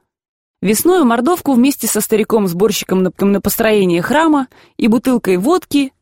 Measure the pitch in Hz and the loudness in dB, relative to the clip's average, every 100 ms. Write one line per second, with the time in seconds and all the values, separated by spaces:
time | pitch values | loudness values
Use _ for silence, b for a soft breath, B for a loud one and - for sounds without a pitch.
0 | _ _ _ _ _ _ 185 214 330 370 | _ _ _ _ _ _ -2 0 2 2
1 | 254 226 240 349 - 247 262 277 220 214 | 2 2 0 -2 0 2 2 0 -4 -4
2 | - 220 220 233 196 170 214 202 - 185 | -2 -2 0 0 0 0 -2 -2 -2 -2
3 | 185 - 196 202 208 - 220 214 185 170 | -2 0 0 0 -2 -2 0 2 2 0
4 | 175 277 320 302 254 b b b 226 226 | 0 0 2 0 -2 b b b 0 0
5 | 262 247 - 180 208 359 - 285 269 - | 0 0 0 0 0 -2 0 -2 -2 -6